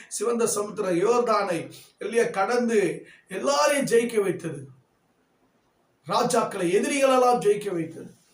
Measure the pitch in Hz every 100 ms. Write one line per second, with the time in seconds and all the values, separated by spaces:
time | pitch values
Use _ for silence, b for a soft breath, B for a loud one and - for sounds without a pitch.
0 | B - 226 233 226 208 208 180 185 170
1 | 202 240 233 214 196 170 131 B B -
2 | - 233 226 185 196 247 233 220 175 -
3 | - B B 190 254 285 294 285 262 233
4 | 240 220 190 170 165 139 127 - _ _
5 | _ _ _ _ _ _ _ _ _ _
6 | - 208 247 247 214 196 175 196 285 277
7 | 269 254 247 233 202 208 202 175 156 -
8 | - - _